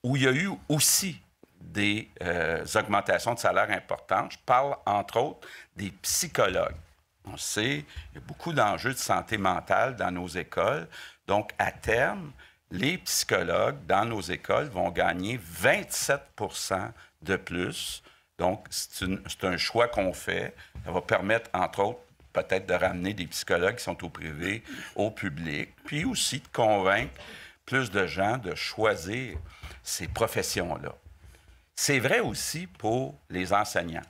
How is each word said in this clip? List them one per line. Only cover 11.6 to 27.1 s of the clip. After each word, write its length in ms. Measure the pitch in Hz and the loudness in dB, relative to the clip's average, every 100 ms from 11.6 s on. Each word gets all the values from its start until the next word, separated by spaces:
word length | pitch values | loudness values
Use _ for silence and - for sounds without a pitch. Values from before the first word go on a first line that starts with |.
| 95 | -2
terme, 580 | - - 113 151 202 151 - - _ _ | -2 0 2 2 0 -10 -16 -20 _ _
les 260 | 90 131 180 | -2 -2 -2
psychologues 840 | - - - 104 85 90 110 143 | -2 -2 2 2 4 2 2 0
dans 200 | 101 98 | 2 2
nos 160 | 113 110 | 2 -2
écoles 480 | 78 - - 113 147 | -4 -6 2 0 2
vont 220 | 92 90 | -2 -2
gagner 460 | 87 87 87 98 123 | 2 0 0 -4 -4
vingt-sept 800 | 82 82 107 196 175 - - 143 - - | -8 2 4 4 0 -4 0 -2 -2 -8
pour 180 | 101 | -6
cent 380 | - - 95 113 - - _ | -6 -2 -2 -4 -10 -20 _
de 140 | - | -2
plus. 680 | 95 - 85 90 180 - - - _ _ - | -2 -2 -4 -2 -4 -8 -8 -14 _ _ 0
Donc, 280 | 87 104 - | 0 0 -6
c'est 340 | - - - | -8 -8 -4
une, 180 | 92 95 - | -2 -2 -6
c'est 160 | - | -4
un 140 | 95 85 | -2 0
choix 320 | - 113 117 | 0 2 4
qu'on 240 | - 95 | 2 0
fait. 420 | 87 - 90 - - - - | -2 -4 -2 -4 -10 -16 -12
Ça 60 | 98 | -4
va 80 | 87 | -4
permettre, 480 | - 101 98 113 - | 2 2 4 0 0
entre 300 | 92 87 - | 0 0 2
autres, 160 | 101 120 - _ - | 0 0 -14 _ -4
peut-être 340 | - - 95 | -4 0 -2
de 100 | 95 | 0
ramener 380 | 87 92 90 90 | 2 2 0 -4
des 140 | 104 82 | -4 -6
psychologues 480 | - - 87 92 | -6 0 2 2
qui 80 | 113 | 0
sont 180 | - 85 | -6 -6
au 40 | 85 | -8
privé, 540 | - 80 76 90 110 - - - | -8 -10 -4 -4 -4 -8 -14 -10
au 160 | - 104 | -2 -2
public, 640 | - 92 76 82 73 - - | -2 -6 -4 -6 -4 -8 -12
puis 220 | - 147 | -8 -4
aussi 340 | 262 226 - 117 | -2 0 -2 -4
de 80 | - | -4
convaincre 580 | - 110 104 95 101 127 | 2 4 6 6 4 2